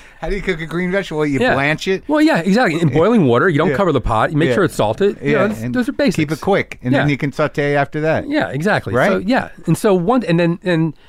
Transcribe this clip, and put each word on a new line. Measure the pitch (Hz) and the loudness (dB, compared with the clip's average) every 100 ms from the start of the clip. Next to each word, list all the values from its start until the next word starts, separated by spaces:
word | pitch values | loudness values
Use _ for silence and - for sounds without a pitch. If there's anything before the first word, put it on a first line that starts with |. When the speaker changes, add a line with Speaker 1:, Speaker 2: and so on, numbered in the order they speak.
| - - | -16 -12
Speaker 1:
How | 147 | -6
do | |
you | 196 | -4
cook | 190 165 | -4 -6
a | 165 | -4
green | 165 180 | -4 -2
vegetable? | 196 185 156 156 | -4 -4 -4 -2
You | 135 | 0
Speaker 2:
Yeah. | 247 | 0
Speaker 1:
blanch | 139 143 156 - | 2 0 -2 -2
it? | 190 - | -4 0
Speaker 2:
Well, | 302 | 2
yeah, | 311 240 | 2 2
exactly. | 165 202 240 156 | 2 2 2 2
In | 165 | 0
Speaker 1:
Yeah. | |
Speaker 2:
boiling | 151 185 233 139 | 2 4 4 4
water, | 120 180 | 4 2
you | 143 | 2
don't | 165 | 0
Speaker 1:
Yeah. | 135 | 2
Speaker 2:
cover | 190 | 2
the | 139 | 2
pot. | - 110 139 | 0 0 0
You | 151 | 0
make | 156 | 2
Speaker 1:
Yeah. | |
Speaker 2:
sure | 123 | 2
it's | 170 | 0
salted. | - 107 113 202 - | 0 -2 0 -2 0
You | 143 | -2
Speaker 1:
Yeah, | 147 | 0
Speaker 2:
know, | 202 | 0
it's, | 214 | -2
Speaker 1:
and | 233 | -4
Speaker 2:
those | 247 240 | -2 -2
are | |
basics. | - 277 165 | 0 0 0
Speaker 1:
keep | 147 | -2
it | 156 | -2
quick, | - 190 - - | 0 0 -2 -6
and | - | -2
then | 277 147 | 0 0
Speaker 2:
Yeah. | |
Speaker 1:
you | 135 | -2
can | 147 | -4
saute | - 147 - 143 143 | -2 -4 -2 0 0
after | 143 156 | -2 -2
that. | 156 156 285 | -2 -2 -2
Speaker 2:
Yeah, | 294 87 | -2 -2
exactly. | 131 180 160 - | -2 -2 -2 -2
Speaker 1:
Right? | 117 175 | 0 2
Speaker 2:
So, | 190 | 0
yeah, | 185 254 85 - - | 0 -2 -2 -8 -4
and | 160 | 0
so | 190 | 2
one, | 185 170 254 | 2 2 0
and | 190 170 | 2 2
then, | 170 170 | 2 0
and | 185 165 165 - | -2 0 0 -4